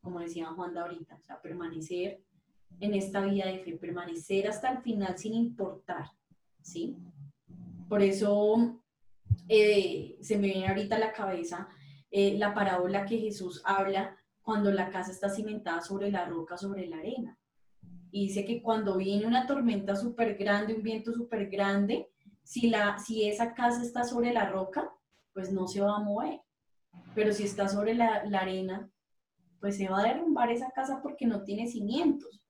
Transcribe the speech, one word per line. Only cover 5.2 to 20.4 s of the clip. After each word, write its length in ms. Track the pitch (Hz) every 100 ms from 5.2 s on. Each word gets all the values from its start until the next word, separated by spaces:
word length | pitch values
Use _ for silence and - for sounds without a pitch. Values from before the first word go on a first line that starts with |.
| 214
importar, 720 | 226 233 - 196 - - 170 147 _ _ _ _ _
¿sí? 340 | - - - 175 175 143 - _ _ - - - -
Por 140 | 202
eso, 760 | 196 196 208 208 208 226 240 - _ _ - - - - -
eh, 720 | 220 214 208 180 165 143 -
se 180 | - 202
me 100 | 196
viene 200 | 190 190
ahorita 280 | 202 208 220
a 40 |
la 120 | 220
cabeza, 560 | 220 196 180 170 175 196 - - - _
eh, 260 | 196 196 202
la 160 | 208
parábola 500 | 208 196 180 185 196
que 140 | 196 226
Jesús 440 | 214 202 185 175
habla 520 | 196 196 196 196 - - _ _
cuando 280 | - 214 202
la 200 | 196 -
casa 200 | 185 185
está 180 | - 202
cimentada 520 | 202 214 214 185 175
sobre 300 | - 196 202
la 140 | 190
roca, 320 | 170 170 165 180
sobre 300 | 196 196 175
la 120 | 160
arena. 380 | 185 254 - - _ _ _ _ - - -
Y 160 | 202 196
dice 160 | 196
que 180 | 202 233
cuando 340 | 233 220 196 185
viene 300 | 190 202 220
una 200 | 247 254
tormenta 500 | 277 233 202 190 202
súper 400 | 240 233 220
grande, 380 | 202